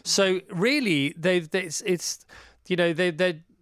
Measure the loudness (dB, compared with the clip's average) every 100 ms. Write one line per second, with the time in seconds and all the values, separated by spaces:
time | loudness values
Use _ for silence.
0 | -2 2 2 0 -4 0 2 2 2 2
1 | 0 -2 0 0 0 -6 -4 -6 -2 -2
2 | -4 -10 -14 -20 -20 _ -4 0 2 2
3 | 0 0 0 -2 _ _